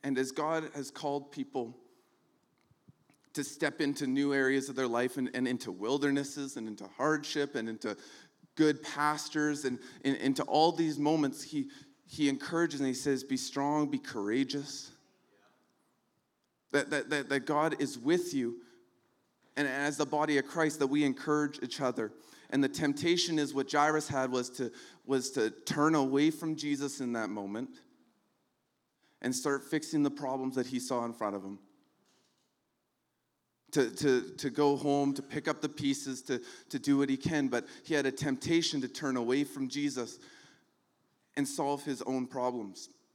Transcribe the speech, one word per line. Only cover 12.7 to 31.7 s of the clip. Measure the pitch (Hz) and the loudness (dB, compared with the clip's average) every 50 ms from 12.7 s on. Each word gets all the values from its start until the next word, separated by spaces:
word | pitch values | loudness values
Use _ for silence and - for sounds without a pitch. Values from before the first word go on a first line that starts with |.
| 139 139 | 2 0
and | 139 | -2
he | 131 127 | -2 -2
says, | 127 - 147 139 131 135 | 0 0 0 0 0 0
"Be | - 135 | -2 -4
strong, | 127 127 - - 139 139 143 151 151 151 139 | -2 -2 -4 -4 -2 0 2 2 2 2 0
be | 139 131 | -2 -4
courageous." | - - - 113 98 101 110 127 135 131 143 143 143 147 - - - - - _ _ _ _ _ _ _ _ _ _ _ _ _ _ _ _ _ _ _ _ _ _ _ _ _ _ _ _ _ _ _ _ _ _ _ | -4 -6 -6 -4 0 0 2 2 0 0 -2 -6 -6 -6 -10 -12 -12 -14 -18 _ _ _ _ _ _ _ _ _ _ _ _ _ _ _ _ _ _ _ _ _ _ _ _ _ _ _ _ _ _ _ _ _ _ _
That, | - 143 135 139 | 0 0 2 2
that, | 151 143 113 120 | -2 -2 0 0
that, | 151 143 135 - | -2 -2 0 0
that | 139 139 | -2 -2
God | 120 - 151 151 156 160 151 - | 0 2 2 2 2 2 2 0
is | 147 123 - 123 | -2 -4 -4 -4
with | 117 139 170 175 170 - | 2 2 2 2 2 -2
you. | - 135 123 117 117 - - - - _ _ _ _ _ _ _ _ _ _ _ _ _ _ _ _ | -2 -2 -2 -2 -4 -6 -14 -20 -20 _ _ _ _ _ _ _ _ _ _ _ _ _ _ _ _
And | 139 143 | -2 -2
as | 139 127 139 143 147 143 | 0 0 0 0 -2 0
the | 143 151 | 0 0
body | 135 151 147 151 156 147 135 | 0 2 0 2 4 4 2
of | 131 | 2
Christ, | 139 - 170 160 156 147 156 | 0 0 2 2 2 2 0
that | 143 | 0
we | 131 139 147 | 2 4 4
encourage | 151 139 127 - - 156 151 151 147 143 139 - | 4 2 2 0 0 0 2 2 2 0 -2 -6
each | - 123 - - | -8 -8 -4 -2
other. | 143 127 117 117 113 104 - - - - - - - - | -2 0 0 0 -4 -4 -6 -12 -20 -20 -20 -20 -12 -2
And | - 135 | 2 2
the | 139 135 | 2 2
temptation | 139 - 151 143 139 143 - 170 175 175 170 175 165 156 | 2 0 0 0 0 2 2 2 4 4 2 0 2 0
is | 147 131 | 0 0
what | 127 135 131 131 | 0 -2 -2 2
Jairus | - 147 147 156 156 151 147 | 4 4 4 4 4 0 0
had | - - 135 131 127 | 0 -2 -2 0 0
was | 127 127 123 123 | 0 -2 -2 -2
to, | - - 127 113 - - - - - - _ | -6 -6 -6 -6 -6 -12 -20 -20 -20 -20 _
was | - 135 131 127 131 | 0 0 0 0 0
to | - 135 110 110 | 0 2 2 2
turn | - - - - - 147 147 156 160 | 0 -4 -6 -4 2 4 4 6 6
away | 151 135 131 135 139 147 160 | 4 4 4 4 4 4 4
from | 156 156 170 160 156 | 2 0 -4 -4 -4
Jesus | 151 147 147 143 135 143 139 135 - | -4 -2 -2 -2 -2 -2 -6 -4 -4
in | 131 120 120 | -4 -4 -2
that | 117 110 107 | -2 -4 -4
moment | 104 104 101 98 101 113 131 131 - - - _ _ _ _ _ _ _ _ _ _ _ _ _ _ _ _ _ _ _ _ _ _ _ _ _ _ _ | -4 -6 -6 -6 -6 -6 -8 -8 -12 -20 -20 _ _ _ _ _ _ _ _ _ _ _ _ _ _ _ _ _ _ _ _ _ _ _ _ _ _ _
and | - 120 127 | -4 -4 -4
start | 127 - 151 139 139 151 | 0 0 0 0 0 -2
fixing | - - 151 156 - 160 151 | -2 -4 -4 -2 0 2 2
the | 143 139 | 2 2
problems | 143 - 143 131 131 131 131 131 127 | 0 -2 -4 -4 -2 -2 -2 -2 0
that | 131 123 | -2 -2
he | 123 127 123 | 0 -2 -4
saw | 120 - 135 120 120 | -2 -2 -2 -2 -2
in | 117 | -4
front | 117 - 110 104 101 | -4 -4 -4 -2 -2
of | 98 | -4
him. | 95 98 101 98 - _ | -8 -8 -12 -14 -16 _